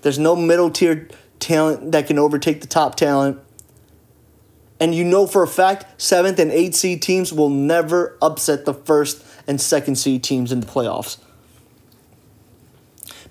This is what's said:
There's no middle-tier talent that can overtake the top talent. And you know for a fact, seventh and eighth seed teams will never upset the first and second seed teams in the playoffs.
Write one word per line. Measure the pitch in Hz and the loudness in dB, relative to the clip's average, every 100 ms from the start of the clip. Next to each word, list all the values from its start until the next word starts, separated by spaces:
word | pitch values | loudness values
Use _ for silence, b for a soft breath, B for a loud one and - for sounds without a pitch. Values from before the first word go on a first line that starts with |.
There's | 147 135 | -4 0
no | 156 175 | 2 2
middle-tier | 165 170 170 165 170 156 160 B B - | 4 4 2 2 0 0 -6 B B -14
talent | - 156 156 147 160 | -2 0 2 -2 -2
that | 156 147 | -2 0
can | 147 | 2
overtake | 147 147 - - | 2 2 -2 -4
the | - | -2
top | 165 139 - | 0 0 0
talent. | 147 139 139 - _ - _ _ _ _ _ _ _ _ _ _ _ - | 0 2 0 -4 _ -20 _ _ _ _ _ _ _ _ _ _ _ -2
And | 165 170 | -2 0
you | |
know | 175 190 190 | 2 2 2
for | 196 | 2
a | 175 | 0
fact, | - 185 196 - - | 2 0 0 -10 -8
seventh | - 180 190 190 | 0 2 2 2
and | 156 | 2
eighth | 160 180 - | 2 0 0
seed | 185 165 | -2 -2
teams | - 185 180 | -2 -2 -2
will | 156 147 | 0 0
never | 139 143 170 160 175 175 - | 0 0 0 2 0 -2 -2
upset | 156 151 - 143 147 | -2 -2 -4 -2 -4
the | |
first | 135 - 151 143 - B B - | -6 0 2 2 -6 B B -8
and | 139 | -4
second | - 151 143 131 | 0 -2 -2 -2
seed | 139 131 | -2 -2
teams | - 131 123 | -2 -4 -2
in | 123 | -4
the | 110 | -4
playoffs. | 135 110 85 - - _ _ _ _ _ _ _ _ _ _ _ _ _ _ _ _ _ - - B B | -4 -4 -6 -10 -16 _ _ _ _ _ _ _ _ _ _ _ _ _ _ _ _ _ -20 -20 B B